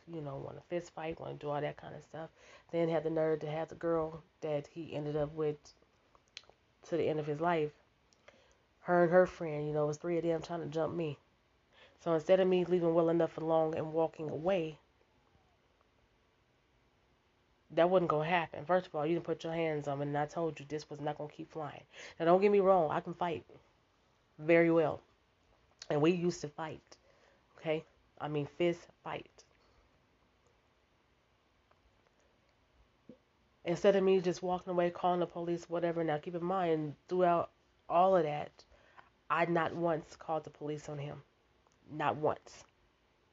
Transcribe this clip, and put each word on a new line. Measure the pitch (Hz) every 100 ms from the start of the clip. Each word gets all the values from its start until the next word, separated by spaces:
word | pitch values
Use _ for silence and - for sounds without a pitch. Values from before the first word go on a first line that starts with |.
| -
You | 165
know, | 147 139
want | - -
to | -
fist | 175 170
fight, | - 160 165
want | 135 143
to | 147
do |
all | 143
that | 147 -
kind | 156
of | 135
stuff. | - 147 160 _ - - -
Then | 170 165
had | 165
the | 156
nerve | 160 160 156
to | 151
have | 151 160
the | 165
girl | 170 165 160 160 - _
that | 160 147 147
he | 175 160
ended | 143 147 151
up | 147
with | 160 151 151 - _ _ _ _ _ _ - - _ _ _
to | - 170
the | 110
end | 151
of | 151
his | 147
life. | 170 165 151 - _ _ _ _ - _ _ _ _ _
Her | - 175
and | 170
her | 180 180
friend, | - 165 151 151
you |
know, | 151
it | 147
was | 147
three | 175 170
of |
them | 165 160
trying | 160 170
to | 147
jump | 160 160 170
me. | 160 135 _ _ _ _ _ _ - _
So | 170
instead | 160 156 185
of | 185
me | 185
leaving | 170 180 170
well | 165 165
enough | 170 160 -
alone | 160 160 160
and | 160 156
walking | 160 160 - 156
away, | 147 165 196 160 147 _ _ _ _ _ _ _ _ _ _ _ _ _ _ _ _ _ _ _ _ _ _ _ _ _ _ _ _ _
that | 160 170
wasn't | 185 170
gonna | 151 156
happen. | 175 156 -
First | 147 185 180
of | 156
all, | 151
you | 170
didn't | 165
put | 160
your | 165
hands | 165 165 151 147
on | 139
me, | 147
and | 143
I | 147
told | 175 165 151
you | 143
this | 151 -
was | 151
not | 151 147
gonna | 151
keep | - 160
flying. | 160 147 - - - - -
Now, | 165
don't | 185
get | 208
me | 202
wrong, | 190 190 151
I | 151
can | 175
fight | 170 175 160 - 143 _ _ _ _ _ _ _ -
very | 151 170 170
well. | 165 151 - - _ _ _ _ _ _ _ -
And | 151
we | 156
used | 180 175 170
to | 147
fight. | - 160 - _ - _ _ _ _ _ -
Okay? | 165 156 - _ _ -
I | 147
mean, | 151 139 -
fist | 175 170 - _
fight. | 165 156 - _ - _ _ _ _ _ _ _ _ _ _ _ _ _ _ _ _ _ _ _ _ _ _ _ _ _ _ _ _ _ _ _ _ _ _ _ _ - _ _ _ _
Instead | 175 170 208 196
of |
me | 190 190
just | 180 165
walking | 185 180 185
away, | 180 175
calling | 175 180 180
the | 170
police, | 175 170 170 -
whatever. | 170 170 165
Now, | 160 147
keep | 180
in | 175
mind, | 175 190 170 160 151 135 -
throughout | 180 180 170 - _ _ _ -
all | 160 185 190
of |
that, | 156 147 - _ - - _ - - _ -
I | 151 170
not | 170 160 156
once | 170 160 - -
called | - 156
the | 151
police | - 147 151 -
on | 147
him. | 143 147 - _ _ _ _ _ -
Not | 151 143 117
once. | 151 - - - - _ _ _ _ _ _